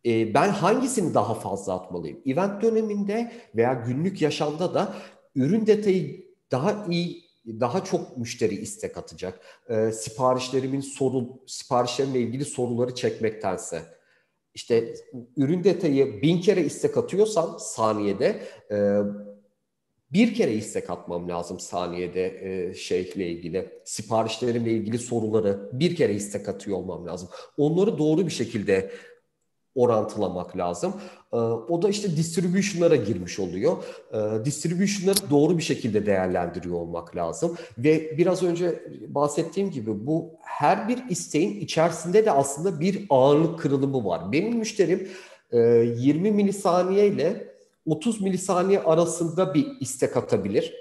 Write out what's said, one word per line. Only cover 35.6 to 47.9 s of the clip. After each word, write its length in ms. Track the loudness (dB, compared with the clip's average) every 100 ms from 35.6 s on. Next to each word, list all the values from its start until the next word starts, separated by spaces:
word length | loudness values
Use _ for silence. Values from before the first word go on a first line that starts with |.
şekilde 420 | 0 -2 0 0 2
değerlendiriyor 720 | 2 2 0 -2 -4 -6 -6
olmak 400 | -6 -8 -8 -6
lazım. 420 | -4 -2 -4 -4 -12 0
Ve 400 | 4 4 2 0
biraz 260 | 2 2
önce 400 | 2 2 0 -2 -8 -14 -6
bahsettiğim 640 | 0 0 0 -2 -2 -2
gibi 360 | -2 -4 -4 -2
bu 240 | -2 -4 -14
her 460 | -10 0 2 2 0
bir 100 | -4 -4
isteğin 500 | -6 -2 0 0 -2
içerisinde 640 | -4 2 2 2 -6 -4 0
de 60 |
aslında 480 | 2 0 -2 -4 0
bir 260 | -2 -2 2
ağırlık 500 | 6 6 6 4 0
kırılımı 460 | 0 0 0 0 -2
var. 260 | -2 -2
Benim 260 | -2 0 -2
müşterim, 520 | -2 0 2 0 -4 -14 -20 -20 0
e, 60 | 4 6 6 6 4
yirmi 340 | 2 4 4
milisaniye 760 | 4 2 2 2 4 4 4 4
ile 500 | 4 0 -2 -10 -20 _ _
otuz 360 | -2